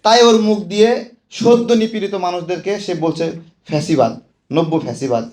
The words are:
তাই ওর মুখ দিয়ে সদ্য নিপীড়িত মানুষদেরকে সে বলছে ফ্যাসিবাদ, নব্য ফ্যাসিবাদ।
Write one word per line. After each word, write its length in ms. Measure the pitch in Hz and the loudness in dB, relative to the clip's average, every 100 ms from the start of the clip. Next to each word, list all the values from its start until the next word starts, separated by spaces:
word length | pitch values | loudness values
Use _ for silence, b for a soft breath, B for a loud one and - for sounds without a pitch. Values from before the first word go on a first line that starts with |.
তাই 160 | 214 233 233 | 6 6 6
ওর 80 | 220 214 | 4 2
মুখ 100 | 208 175 | -2 -2
দিয়ে 180 | 202 226 247 - _ _ - | 2 2 2 -6 _ _ -2
সদ্য 280 | 233 240 233 233 | 2 2 2 0
নিপীড়িত 340 | 220 214 190 196 180 | 0 -4 -6 -4 -4
মানুষদেরকে 460 | 175 165 175 185 202 | -6 -6 -6 -4 -6
সে 80 | 190 175 | -6 -4
বলছে 200 | 165 156 165 - - _ - | -4 -2 -6 -8 -18 _ -6
ফ্যাসিবাদ, 440 | 151 143 151 113 117 _ _ _ 147 | -4 0 0 0 -2 _ _ _ -2
নব্য 160 | 165 160 | -2 -4
ফ্যাসিবাদ। 400 | 123 117 131 117 117 | -6 -8 -4 -4 -4